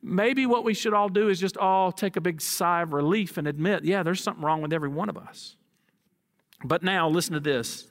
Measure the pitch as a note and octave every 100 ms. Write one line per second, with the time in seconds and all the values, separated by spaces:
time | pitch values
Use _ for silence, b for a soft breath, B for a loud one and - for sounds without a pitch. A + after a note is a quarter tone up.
0 | - F#3 A3 C4 C4 A#3+ A3+ G#3 A3+ G#3
1 | G3+ F#3+ G#3+ F#3 F#3+ - F#3+ F#3+ F#3 F3+
2 | G3+ F3+ E3+ D#3+ - - F3 E3+ E3+ C#3+
3 | D3 G#3+ F#3+ - D3 D3 E3+ F#3+ D3 G3
4 | E3+ F3+ - E3+ D3+ D#3 D3+ D#3+ D3 C#3+
5 | F#3+ E2 - - - - _ _ _ _
6 | _ _ _ _ _ _ B2+ D#3+ F#3 F#3+
7 | E3 E3 D#3+ D3+ D3 C3 A#2 - -